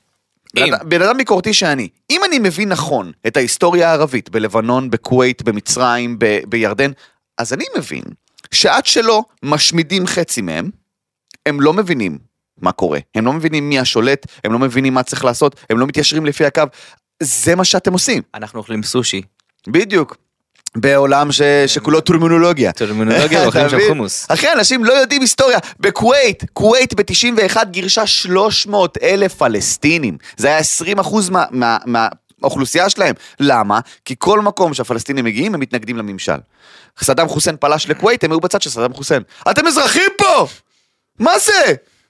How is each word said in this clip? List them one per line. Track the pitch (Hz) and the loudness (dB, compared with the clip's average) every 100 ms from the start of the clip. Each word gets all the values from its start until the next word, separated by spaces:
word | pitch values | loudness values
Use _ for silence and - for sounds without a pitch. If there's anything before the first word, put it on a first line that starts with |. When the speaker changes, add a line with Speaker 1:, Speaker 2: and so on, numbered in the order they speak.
| _ _ _ _ _ | _ _ _ _ _
Speaker 1:
בן | 185 | -2
Speaker 2:
אם. | 170 | 0
Speaker 1:
אדם, | 170 165 | -2 0
בן | 170 | 2
אדם | 196 254 | 2 2
ביקורתי | 254 196 214 | 0 0 0
שאני, | 202 175 139 98 - - | 0 0 -2 -4 -12 -4
אם | 330 | -2
אני | 392 285 | 0 0
מבין | 196 160 208 | 0 -2 -2
נכון | 175 - 131 90 - 113 | -4 -2 -4 -4 -8 -2
את | 139 | 0
ההיסטוריה | 123 - 175 175 170 | -2 0 2 4 2
הערבית, | 156 151 113 - | 2 0 -2 -4
בלבנון, | 110 107 113 113 127 131 | -4 -2 -2 0 -2 -2
בכווית, | 113 - 127 127 123 | -6 0 2 2 0
במצרים, | 117 104 - 123 127 120 120 113 | -4 -4 -4 -2 0 0 -2 -2
ב-, | 110 104 104 | 0 0 -2
בירדן, | 117 107 101 139 135 _ _ _ - | -2 -2 0 -2 -4 _ _ _ -10
אז | 117 | -6
אני | 151 523 480 | -6 -6 -8
מבין | 135 64 - - _ _ - | -8 -12 -14 -20 _ _ -6
שעד | - 190 254 - | 0 2 2 2
שלא | - 226 220 233 _ | 0 2 2 -2 _
משמידים | 135 147 - 165 156 190 180 | -4 0 0 0 -2 -2 -2
חצי | 180 165 - | -2 -4 -4
מהם, | 90 80 151 - _ _ _ _ _ - 151 | -4 -6 -8 -12 _ _ _ _ _ -8 -4
הם | 143 | 2
לא | 147 | 2
מבינים | 185 185 143 95 73 - _ _ _ | 2 0 -2 -4 -6 -16 _ _ _
מה | 90 | -4
קורה. | - 87 73 - | -2 -2 -2 -6
הם | 110 117 | -4 -2
לא | |
מבינים | 156 160 156 147 | -2 -2 -2 -2
מי | 139 | 0
השולט, | 123 117 120 135 - - | 0 0 0 -2 -4 -8
הם | 107 | -4
לא | 117 | 0
מבינים | 131 123 135 | 0 0 0
מה | 131 | -2
צריך | 127 - | -2 -2
לעשות, | 131 117 147 - - | -2 0 -2 -2 -4
הם | 113 | -2
לא | 139 | 0
מתיישרים | 147 147 151 151 | 0 -2 -2 -4
לפי | 139 143 | -2 0
הקו. | 165 147 - - _ _ _ | 0 -2 -4 -20 _ _ _
זה | 147 - - | -4 -2 0
מה | 180 | 2
שאתם | 180 - 196 | 2 0 0
עושים. | 180 - 175 - | 0 -2 -2 -6
Speaker 2:
אנחנו | 107 107 110 | -14 -14 -14
אוכלים | 104 110 | -8 -8
סושי. | 104 127 117 95 95 _ _ _ - | -4 -2 -2 -6 -10 _ _ _ -4
Speaker 1:
בדיוק. | 151 208 190 143 - _ _ _ _ - 113 | -2 0 0 -2 -8 _ _ _ _ -12 -2
בעולם | 135 139 139 139 147 | 2 4 4 2 2
ש-, | 139 147 143 135 | 2 4 4 2
שכולו | 147 151 156 | 0 0 0
טרמינולוגיה. | 156 160 165 165 175 151 104 | 2 2 4 4 4 2 0
Speaker 2:
טרמינולוגיה, | - 107 107 110 117 156 165 | 0 -4 -2 0 2 2 2
Speaker 1:
<laughs> | 180 | 2
Speaker 2:
אוכלים | 156 147 | 2 2
Speaker 1:
אתה | |
Speaker 2:
שם | 143 | 2
Speaker 1:
מבין? | 208 | 2
Speaker 2:
חומוס. | 151 101 - - | 0 -4 -6 -4
Speaker 1:
אחי, | 165 285 | 0 2
אנשים | 302 - 254 | 2 2 2
לא | 226 | 4
יודעים | 269 262 285 | 4 2 2
היסטוריה. | 254 - 269 220 - - | 0 2 2 2 -2 -4
בכווית, | 202 - 226 277 247 - - | -2 0 2 4 2 -2 -10
כווית | - 208 247 254 | 0 2 4 2
בתשעים | 202 202 190 240 226 | 0 0 0 2 2
ואחת | 185 220 214 | 2 0 -2
גירשה | 180 190 220 208 | -4 -2 -2 0
שלוש | - 185 185 214 208 202 | -2 0 2 2 0 0
מאות | 202 180 - | 0 0 0
אלף | 143 196 190 | 0 2 0
פלסטינים. | - 131 107 - - 147 165 123 73 - - | 0 0 0 -4 -2 0 0 -2 -6 -14 -2
זה | 127 | 2
היה | 156 | 2
עשרים | 151 - 175 202 | 0 -4 -2 -2
אחוז | 185 214 185 | 0 0 0
מה-, | 185 151 | 0 -2
מה-, | 127 117 113 123 | -2 0 -2 -2
מהאוכלוסייה | 117 110 - _ _ 135 131 131 160 190 | -2 -2 -4 _ _ -4 -2 -2 0 0
שלהם. | 202 170 - - - | 2 0 -2 -10 -2
למה? | 139 120 104 107 - - | 2 2 2 0 -2 -14
כי | - 127 | -14 -4
כל | 180 214 | 0 2
מקום | 208 196 175 | 0 0 0
שהפלסטינים | 139 117 113 - 139 | 0 -4 -4 -4 -4
מגיעים, | 117 107 202 | -2 -2 -2
הם | 175 | -4
מתנגדים | 131 120 107 117 | -4 -6 -6 -8
לממשל. | 107 95 - 73 - _ _ - _ - | -8 -8 -4 -6 -6 _ _ -20 _ -6
סדאם | - 131 170 | -2 0 0
חוסיין | 156 175 151 | 0 -2 0
פלש | 143 151 - | 0 0 -2
לכווית, | 156 208 247 | 0 2 2
הם | 160 | 0
היו | 165 | 0
בצד | 175 196 | 0 -2
של | 143 | -4
סדאם | 117 123 | -2 -4
חוסיין. | 127 139 139 - - - | -4 -2 -2 -2 -4 0
"אתם | 220 320 | 2 2
אזרחים | 302 277 320 392 392 | 2 0 2 0 2
פה! | 392 285 143 - _ _ _ _ _ - | 2 2 0 -4 _ _ _ _ _ -2
מה | 277 392 | 2 2
זה?" | - 392 254 135 _ _ _ | 2 4 2 0 _ _ _